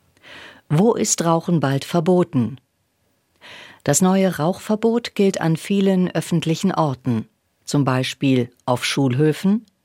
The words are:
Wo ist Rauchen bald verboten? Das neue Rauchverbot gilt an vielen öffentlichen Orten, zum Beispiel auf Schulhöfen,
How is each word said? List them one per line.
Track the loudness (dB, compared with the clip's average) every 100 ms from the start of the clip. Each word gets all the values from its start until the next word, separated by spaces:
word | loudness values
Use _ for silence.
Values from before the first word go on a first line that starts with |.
| _ _ -20 -20 -20 -16 -2
Wo | 2 2
ist | 2 0 0 0
Rauchen | 0 0 0
bald | 0 -2
verboten? | -2 -2 2 2 2 0 -4 -6 _ _ _ _ _ _ _ _ -20 -20 -20 -8
Das | 0 2
neue | 2 4 2 0
Rauchverbot | -2 -2 -4 -2 0 0 -4 0
gilt | 0 2
an | 0 -2
vielen | -2 0 2 2 0
öffentlichen | -2 -2 -2 -2 -2 0
Orten, | 0 -2 -2 -2 -4 -4 _ _ _ -4
zum | 0 2
Beispiel | 0 -2 -2 0 2 0 _ -4
auf | -4 -2
Schulhöfen, | 0 0 2 0 0 0 -2 -4 _